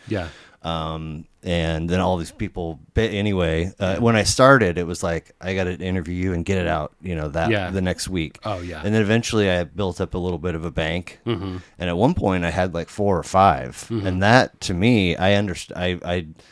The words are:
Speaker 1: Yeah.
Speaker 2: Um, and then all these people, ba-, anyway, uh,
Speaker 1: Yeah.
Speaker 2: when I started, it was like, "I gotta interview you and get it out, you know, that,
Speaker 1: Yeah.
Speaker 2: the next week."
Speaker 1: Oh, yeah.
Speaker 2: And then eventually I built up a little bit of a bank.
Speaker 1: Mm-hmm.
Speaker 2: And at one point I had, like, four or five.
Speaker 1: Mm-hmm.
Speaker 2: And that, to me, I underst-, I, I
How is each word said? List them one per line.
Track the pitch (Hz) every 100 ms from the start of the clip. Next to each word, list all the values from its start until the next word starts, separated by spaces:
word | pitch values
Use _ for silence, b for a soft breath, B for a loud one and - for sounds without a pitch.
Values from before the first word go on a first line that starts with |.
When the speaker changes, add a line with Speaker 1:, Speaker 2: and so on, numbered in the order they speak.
| B
Speaker 1:
Yeah. | 104 82 B B B
Speaker 2:
Um, | 82 82 80 80 80 78 - _
and | 90 85 82 80 82
then | 92
all | 92 87
these | 80
people, | - 104 92 82 78 - 113
ba-, |
anyway, | 110 101 104 92 82 80 90 -
uh, | 92 92
Speaker 1:
Yeah. |
Speaker 2:
when | 117 110
I |
started, | 95 - 131 135 95 87
it | 85
was | 87
like, | 87 82 - -
"I | 92
gotta | 95 90 180
interview | 92 92 85 90
you | 92
and | 85
get | 82 95
it | 85
out, | 80 73 _
you | 92 82
know, | 76
that, | 78 -
Speaker 1:
Yeah. | 104 90
Speaker 2:
the | 95
next | 92 85 -
week." | 92 78 -
Speaker 1:
Oh, | 107 92
yeah. | 87 80
Speaker 2:
And | 101 110
then |
eventually | 101 117 - 113 98
I | 90 82
built | 90 95 90
up | 90 92
a |
little | 90 85
bit | 87 82
of | 82
a |
bank. | 85 78 85 - - 117
Speaker 1:
Mm-hmm. | 101 98 92 B B
Speaker 2:
And | 90
at | 87
one | 131 180
point | 101 92
I | 85
had, | 82 92
like, | 82 82
four | - 101 87
or |
five. | - 95 98 69 64 - -
Speaker 1:
Mm-hmm. | 113 98
Speaker 2:
And | 92
that, | 101 123 - -
to | -
me, | 87 113 113 92 -
I | 92
underst-, | 101 104 85 - -
I, | 90 90
I | 85 90 78 80 B